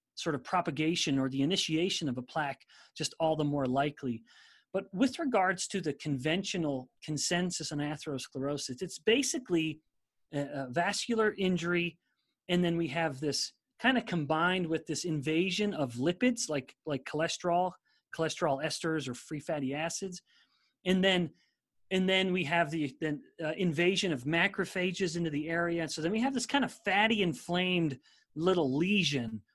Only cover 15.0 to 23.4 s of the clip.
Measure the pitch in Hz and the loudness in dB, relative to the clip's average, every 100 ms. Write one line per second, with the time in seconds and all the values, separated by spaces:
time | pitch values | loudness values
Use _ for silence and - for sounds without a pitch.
15 | 175 151 139 160 190 180 208 170 131 120 | -2 -2 0 0 0 0 -2 0 -2 0
16 | 151 175 247 226 - 147 - - 156 135 | 0 2 2 2 -2 -4 -6 -10 -6 -4
17 | - 151 165 - 180 175 180 - _ _ | -4 -2 -2 -2 2 2 2 -4 _ _
18 | _ - 156 - 165 135 151 - 165 160 | _ -4 -2 0 0 2 -2 -2 -2 -2
19 | 127 120 - 151 - 151 131 143 165 - | -2 -8 -8 -8 -4 -2 -2 -2 -4 -4
20 | 190 175 - _ _ _ _ _ 185 190 | -8 -10 -16 _ _ _ _ _ 2 4
21 | 190 180 160 - _ _ _ _ - 185 | 4 4 0 -6 _ _ _ _ -2 2
22 | 185 190 190 180 143 170 156 165 139 - | 4 4 4 2 2 2 2 0 -2 -2
23 | 156 147 - - | -4 -4 -8 -8